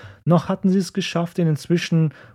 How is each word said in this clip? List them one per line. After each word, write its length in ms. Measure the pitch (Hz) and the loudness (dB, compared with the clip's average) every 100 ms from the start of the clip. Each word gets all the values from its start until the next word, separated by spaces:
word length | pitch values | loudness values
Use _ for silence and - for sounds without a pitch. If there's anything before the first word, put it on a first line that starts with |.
| - - 151 | -20 -8 2
noch 220 | 170 - | 2 2
hatten 220 | 190 190 | -2 0
sie 80 | 190 | 0
es 160 | 170 | -2
geschafft, 460 | 196 - 170 170 - | -6 -4 -4 -4 -2
den 80 | 165 | 0
inzwischen 640 | 147 - 170 - 165 160 - - | -2 0 -2 0 0 0 -4 -20